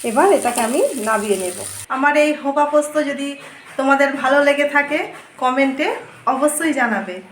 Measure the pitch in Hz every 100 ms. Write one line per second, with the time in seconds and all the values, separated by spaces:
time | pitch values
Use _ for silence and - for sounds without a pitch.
0 | 240 220 370 339 240 233 226 269 539 269
1 | 208 220 208 190 180 180 - - - 262
2 | 285 294 302 294 277 294 294 302 294 302
3 | 285 277 277 277 - - - - 269 277
4 | 277 269 254 285 285 285 285 285 285 302
5 | 381 - - - 254 262 277 269 339 523
6 | - - - 254 294 - 330 269 240 202
7 | 190 185 -